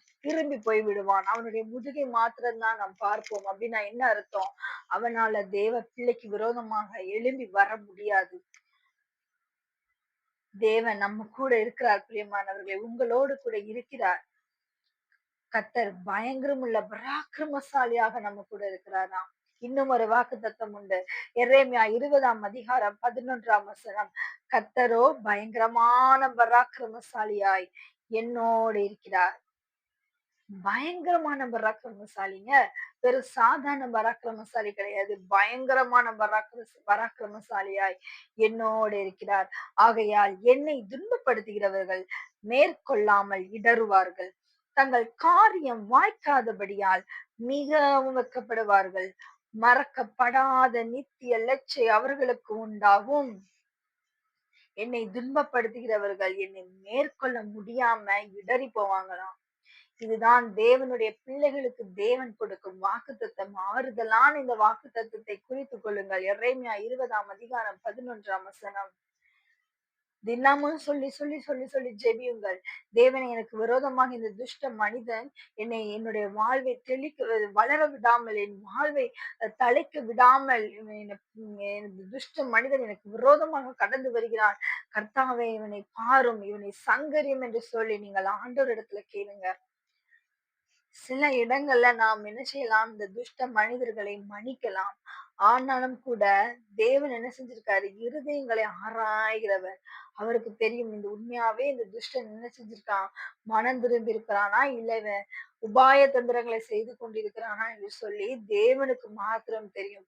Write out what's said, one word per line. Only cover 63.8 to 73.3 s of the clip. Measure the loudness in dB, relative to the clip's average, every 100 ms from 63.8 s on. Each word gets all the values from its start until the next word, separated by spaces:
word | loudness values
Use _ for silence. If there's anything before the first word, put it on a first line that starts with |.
| -4 -4 0 6 6 4
இந்த | -2 2
வாக்குத்தத்தத்தை | 2 2 -6 -8 -8 -10 -12 -12 -10
குறித்துக் | -10 -10 -10
கொள்ளுங்கள். | -8 -8 -6 -4
எரேமியா | -4 -2 -2 -2 -4 -8
இருபதாம் | -8 -6 -4 -4 -6
அதிகாரம் | -12 -10 -8 -6 -8
பதினொன்றாம் | -12 -12 -12 -14 -8 -8
வசனம். | -8 -18 -14 -12 -12 _ _ _ _ _ _ _ _ _ _ _ _ _
தினமும் | -6 2 4 4 2 -4
சொல்லி, | -4 -4 -4
சொல்லி, | -6 -8 -8
சொல்லி, | -6 -8 -6
சொல்லி | -6 -6 -2
ஜெபியுங்கள். | -2 0 -4 -6 -6 -8 -12 -18 _
"தேவனே, | 4 6 4 -2